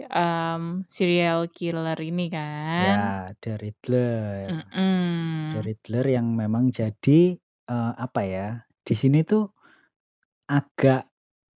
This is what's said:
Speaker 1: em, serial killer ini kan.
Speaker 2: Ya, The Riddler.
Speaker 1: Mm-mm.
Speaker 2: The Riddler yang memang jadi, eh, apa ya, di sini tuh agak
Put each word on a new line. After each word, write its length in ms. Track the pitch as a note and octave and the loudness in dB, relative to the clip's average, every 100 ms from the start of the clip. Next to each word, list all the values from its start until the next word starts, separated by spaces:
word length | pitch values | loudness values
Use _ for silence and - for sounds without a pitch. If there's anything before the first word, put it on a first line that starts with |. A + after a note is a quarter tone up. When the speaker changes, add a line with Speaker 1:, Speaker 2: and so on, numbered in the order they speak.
| - | -4
Speaker 1:
em, 800 | - E3+ E3 E3 E3 E3+ F3+ F#3 | 0 2 0 -2 -4 -4 -6 -6
serial 640 | - F#3 F3 E3+ E3 E3+ | 0 2 4 4 2 -2
killer 480 | - E3+ E3 D#3+ D#3+ | -4 -6 -4 -2 -4
ini 320 | D#3+ F3 F3 | -4 -4 -4
kan. 480 | E3 D3+ D3+ D#3 E3+ | -4 -6 -6 -2 2
Speaker 2:
Ya, 560 | F#3+ G3+ - - F#2 - | 4 2 0 -4 -8 -10
The 100 | A2+ G#2+ | -8 -8
Riddler. 960 | G#2 - - B2 A#2+ A2+ G#2+ G2 G2 D#3+ | -8 -8 0 2 2 0 -4 -6 -6 -8
Speaker 1:
Mm-mm. 960 | - F#3 F#3+ F#3 F3 E3+ E3 D#3+ D#3 | -6 -2 0 2 0 -2 -4 -4 -4
Speaker 2:
The 100 | A2 A2 | -6 -6
Riddler 400 | A2 - A#2 C3+ B2 | -8 -6 -2 0 2
yang 160 | A#2 | 0
memang 400 | A2+ G#2+ A2 B2+ | 0 0 2 0
jadi, 640 | A#2 A2 - - D3+ F3+ F3 | 0 -4 0 4 6 6 2
eh, 500 | _ _ - A#2+ A2+ - | _ _ -8 -4 -4 -4
apa 240 | B2 B2 | -6 -4
ya, 400 | G2 F#2 G#2 A#2 - _ - | -4 -4 -4 -8 -12 _ -4
di 80 | A2 | 0
sini 320 | C3+ D3 D#3+ | 4 4 4
tuh 240 | G#3+ G#3 _ _ _ _ _ _ _ _ _ - | 0 0 _ _ _ _ _ _ _ _ _ -2
agak 640 | C#3+ - - C3+ C3 - _ _ _ _ | 0 0 2 4 4 0 _ _ _ _